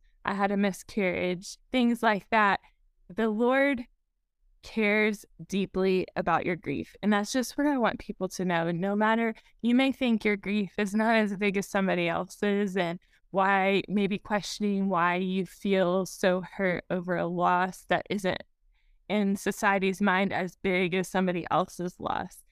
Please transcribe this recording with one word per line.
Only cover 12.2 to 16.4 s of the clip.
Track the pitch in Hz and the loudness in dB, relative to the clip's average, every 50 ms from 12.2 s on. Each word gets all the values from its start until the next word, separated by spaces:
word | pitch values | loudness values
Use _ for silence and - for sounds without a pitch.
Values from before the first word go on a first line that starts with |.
| 180 190 - - 208 208 202 202 208 196 185 | -4 -6 -6 -2 0 0 2 2 0 0 0
and | 196 175 170 175 185 _ _ _ _ _ _ | 0 -2 -2 -4 -8 _ _ _ _ _ _
why, | - 196 190 196 196 190 190 196 196 190 - - | 0 2 4 4 4 4 4 4 2 2 0 0
maybe | 180 208 202 180 202 180 | 0 0 0 0 -2 -4
questioning | - - 214 202 165 - - - 208 208 202 196 196 196 | -4 -4 -4 -4 -4 -4 -6 -4 -2 -2 0 0 0 0
why | 185 165 170 175 175 | 0 2 2 2 0
you | 180 190 185 185 190 180 | 0 -2 -2 -2 -2 -4
feel | - - - - 202 190 190 180 175 180 190 185 | -4 -6 -6 -2 0 2 2 4 2 2 0 -2
so | - - - - 185 180 190 | -4 -4 -2 0 0 0 0